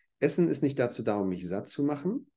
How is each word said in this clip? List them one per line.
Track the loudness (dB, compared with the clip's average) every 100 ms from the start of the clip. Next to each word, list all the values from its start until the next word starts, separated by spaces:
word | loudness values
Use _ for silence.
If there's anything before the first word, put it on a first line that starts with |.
| _ 0
Essen | 0 4 2
ist | 4
nicht | 0 2
dazu | -2 0
da, | -2 0
um | 0
mich | -2 -4
satt | -6 -6
zu | -2
machen. | -2 0 -2 -4 -8